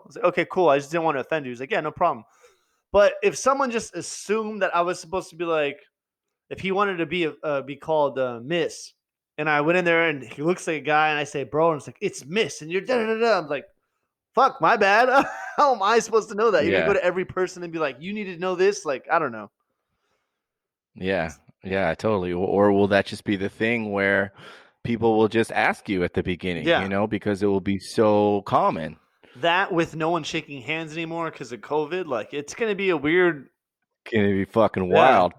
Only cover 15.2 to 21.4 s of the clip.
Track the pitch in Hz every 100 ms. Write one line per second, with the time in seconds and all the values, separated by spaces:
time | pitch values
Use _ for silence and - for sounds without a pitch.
15.2 | - - - - 285 233 196 233 - 220
16.2 | 214 202 233 175 160 190 160 139 180 180
17.2 | 190 185 180 180 175 165 147 131 180 214
18.2 | 190 165 185 180 190 202 156 127 - 165
19.2 | 143 110 101 _ _ _ _ _ _ _
20.2 | _ _ _ _ _ _ _ - 92 95
21.2 | 80 -